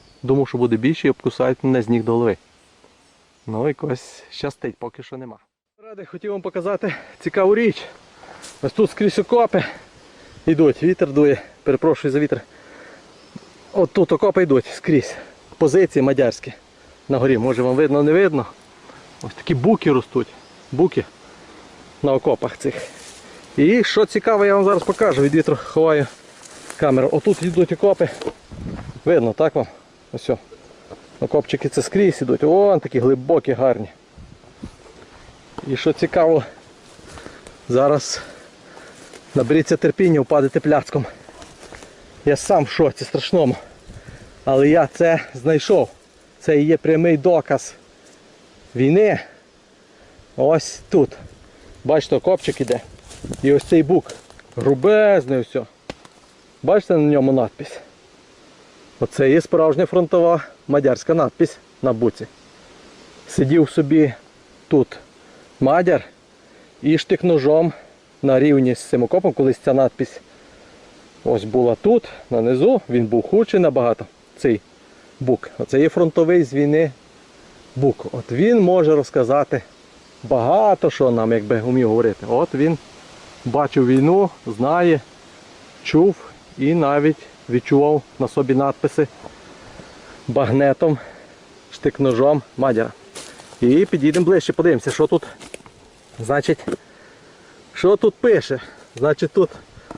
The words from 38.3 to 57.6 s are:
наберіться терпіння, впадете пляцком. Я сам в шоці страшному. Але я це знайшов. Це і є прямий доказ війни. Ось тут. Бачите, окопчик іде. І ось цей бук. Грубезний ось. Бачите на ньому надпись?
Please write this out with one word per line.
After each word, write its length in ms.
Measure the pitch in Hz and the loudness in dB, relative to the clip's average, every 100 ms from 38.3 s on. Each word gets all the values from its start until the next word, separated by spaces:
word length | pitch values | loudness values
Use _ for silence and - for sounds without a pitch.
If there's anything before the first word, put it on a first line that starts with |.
| - - - - - - - - - - | -20 -20 -20 -20 -20 -20 -20 -20 -20 -6
наберіться 420 | 139 123 160 147 165 | -4 0 0 0 0
терпіння, 440 | 165 - 185 151 | 0 0 2 2
впадете 400 | 131 147 135 156 | 2 0 0 0
пляцком. 460 | 151 151 - 147 120 - - - - - - - - - - - | 0 0 -2 -6 -6 -12 -20 -20 -20 -20 -20 -20 -20 -20 -20 -6
Я 120 | 147 143 | -2 -2
сам 280 | - 185 | 0 0
в 40 | 135 | 0
шоці 360 | - 151 - | 0 0 0
страшному. 520 | 131 143 - 180 139 - - - - - - - - - | -8 -8 -2 0 0 -2 -10 -20 -20 -20 -20 -20 -20 -8
Але 240 | - 135 143 | 0 2 4
я 200 | 165 143 | 4 2
це 260 | - 170 165 - | 0 0 0 -4
знайшов. 560 | 131 131 156 - 190 120 - _ _ _ _ | -6 -2 -2 2 2 0 -6 _ _ _ _
Це 180 | - 151 | 0 2
і 60 | |
є 120 | 151 160 | 2 0
прямий 400 | 156 160 170 156 | 2 2 2 2
доказ 580 | 156 170 - 139 - - _ _ - - _ _ _ - - | 2 0 0 -4 -4 -18 _ _ -20 -20 _ _ _ -20 -10
війни. 460 | 120 135 175 214 180 - - _ _ _ _ _ _ _ - _ - | -2 2 4 2 0 -6 -20 _ _ _ _ _ _ _ -20 _ -2
Ось 440 | 135 160 - - - | 0 0 -2 -14 -2
тут. 220 | 185 135 - - - - - - - | 0 0 -4 -20 -20 -20 -20 -20 -10
Бачите, 320 | 127 151 - 135 | -2 -2 0 -2
окопчик 440 | - 185 - - | 0 -2 -4 -6
іде. 200 | 120 120 - - - - - - | -4 -4 -6 -20 -20 -18 -16 -4
І 100 | 135 | 2
ось 120 | 143 | 2
цей 180 | - 170 | 2 2
бук. 300 | 147 175 - - - - - - | 2 0 -2 -12 -20 -20 -16 -4
Грубезний 800 | 123 135 180 214 208 190 127 131 | -2 0 2 4 4 2 0 -4
ось. 180 | 113 131 110 _ - - - _ _ _ _ _ | -4 -8 -10 _ -20 -20 -20 _ _ _ _ _
Бачите 340 | 131 202 - 170 | 0 0 2 2
на 140 | 147 | 2
ньому 220 | 147 135 | 2 2
надпись? 480 | 135 110 - | 2 -2 -6